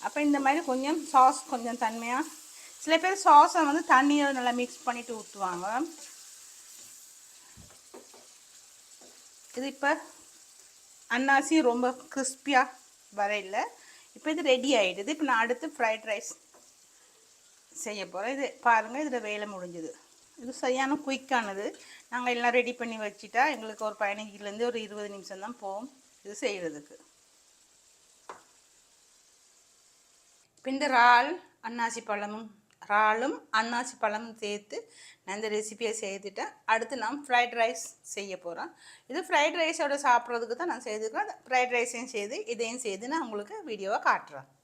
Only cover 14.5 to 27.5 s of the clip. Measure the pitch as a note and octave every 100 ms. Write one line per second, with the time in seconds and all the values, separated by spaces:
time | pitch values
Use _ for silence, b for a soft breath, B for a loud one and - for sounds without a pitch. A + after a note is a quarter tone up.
14.5 | B3+ C4 B3 F#3+ F3+ G3+ D4+ D4 A#3 A3+
15.5 | A#3+ D#4+ - A#3 A3 A3 G#3 - - _
16.5 | - - _ _ b b b _ _ _
17.5 | - _ - A3+ G#3 F3+ F3+ G#3+ C4+ C4+
18.5 | - A#3 A3+ A3 B3+ D4+ B3 G#3+ G#3 G#3
19.5 | G3 F3+ E3+ D#3+ - - _ _ - A#3+
20.5 | C4 C4 B3+ C4+ D4 C#4+ C4+ C4+ B3+ G#3+
21.5 | G3 A3+ - B B B B3 B3 A#3+ A#3+
22.5 | A#3+ A#3 B3 A#3 A3 G#3 G#3 G#3 A3+ C#4+
23.5 | B3+ A3 G#3+ G#3+ G#3 G3+ G#3 G#3+ G3+ G3+
24.5 | G#3 A#3+ A#3 G#3+ G#3 G#3 G3+ F3+ F#3+ G3+
25.5 | A#3+ G3 G3 C4 - _ _ G3 G#3 B3+
26.5 | G3+ E3+ D3 C#3+ - - _ _ _ _